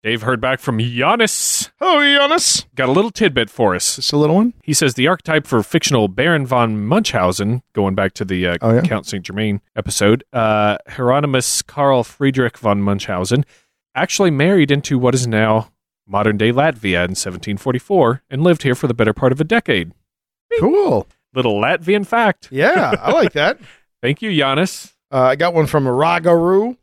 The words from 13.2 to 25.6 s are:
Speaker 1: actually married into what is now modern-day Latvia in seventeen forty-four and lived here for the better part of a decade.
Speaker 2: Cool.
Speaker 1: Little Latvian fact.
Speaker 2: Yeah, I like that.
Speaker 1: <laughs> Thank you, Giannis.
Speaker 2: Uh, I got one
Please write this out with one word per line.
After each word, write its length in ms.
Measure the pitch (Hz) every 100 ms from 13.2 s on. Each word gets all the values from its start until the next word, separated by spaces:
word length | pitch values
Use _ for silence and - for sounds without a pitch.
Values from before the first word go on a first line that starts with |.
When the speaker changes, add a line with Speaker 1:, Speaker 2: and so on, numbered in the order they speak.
| 92 127 - _ _ _ _ 131
Speaker 1:
actually 340 | 180 - 190
married 420 | 139 160 196 139
into 280 | 143 - 135
what 160 | 123 123
is 100 | 123
now 440 | 110 110 110 110 _ _ _ _
modern-day 460 | 98 107 104 110
Latvia 560 | 120 156 117 101 87 90
in 80 | 92
seventeen 400 | 98 90 - 101
forty-four 680 | 135 127 - 196 123 127 _
and 140 | 135
lived 200 | 170 160
here 120 | 139 123
for 120 | 135
the 60 |
better 200 | 120 110
part 180 | - 131
of 80 | 135
a 60 | 156
decade. 480 | 226 - 104 85 _ _ _ _ _ _ 466
Speaker 2:
Cool. 480 | 202 381 381 113 - _ _
Speaker 1:
Little 280 | 131 123 101
Latvian 440 | 120 175 170 208 196
fact. 440 | 233 220 - -
Speaker 2:
Yeah, 420 | 131 190 370 139 -
I 120 | -
like 180 | 311 214
that. 240 | 147 160 - 196 -
Speaker 1:
<laughs> 220 | _ _
Thank 200 | 123 147
you, 80 | 220
Giannis. 640 | 165 135 139 185 - - _ _
Speaker 2:
Uh, 120 | 135
I 160 | 127 143
got 160 | 170
one 120 | 170